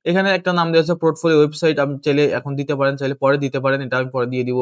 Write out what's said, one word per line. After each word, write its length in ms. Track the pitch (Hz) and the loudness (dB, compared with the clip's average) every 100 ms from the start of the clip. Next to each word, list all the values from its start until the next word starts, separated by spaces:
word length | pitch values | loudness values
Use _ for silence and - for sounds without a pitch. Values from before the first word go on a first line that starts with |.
এখানে 260 | 160 185 196 | -2 0 2
একটা 220 | 185 180 | 0 0
নাম 200 | 175 165 | 0 2
দেওয়া 100 | 165 | 2
আছে 120 | 160 | 2
পোর্টফোলিও 440 | 170 160 156 170 156 | 0 0 0 2 4
ওয়েবসাইট, 400 | 151 151 165 147 | 2 2 0 0
আপনি 200 | 143 139 | -2 -2
চাইলে 280 | 151 143 147 | 0 2 2
এখন 300 | 120 139 139 | 0 -4 -6
দিতে 180 | 143 | -4
পারেন, 220 | 139 139 139 | -2 -2 -2
চাইলে 180 | 135 | -4
পরে 240 | 139 139 143 | 0 0 2
দিতে 220 | 139 135 | 0 -2
পারেন। 200 | 135 139 | -2 -2
এটা 180 | 131 127 | -2 -4
আমি 120 | 127 | -2
পরে 160 | 131 123 | -4 -2
দিয়ে 180 | 127 | -2
দিব। 120 | 123 127 | -2 -2